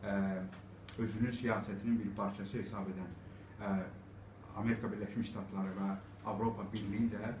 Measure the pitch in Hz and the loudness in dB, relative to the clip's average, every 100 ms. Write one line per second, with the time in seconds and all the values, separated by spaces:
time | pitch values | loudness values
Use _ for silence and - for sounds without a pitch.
0 | 101 98 98 92 92 - - - - - | 4 4 4 2 -2 -8 -14 -12 -10 0
1 | 110 107 120 120 120 107 104 95 117 110 | 0 4 4 4 4 2 2 -2 4 4
2 | 101 101 98 101 95 120 98 104 92 92 | 4 2 0 0 -2 -2 -2 -2 -2 -2
3 | 90 - - - - - 104 95 92 - | -4 -8 -12 -14 -14 -4 2 2 0 -6
4 | - - - - - 127 117 113 113 101 | -12 -14 -14 -14 -10 0 2 4 2 0
5 | 101 117 - 104 95 98 95 95 98 98 | -2 0 -2 -2 -4 -2 0 2 0 0
6 | - - - 101 113 107 98 110 98 104 | -6 -8 -4 2 2 2 -2 -2 0 2
7 | 117 104 110 123 | 2 2 -2 -4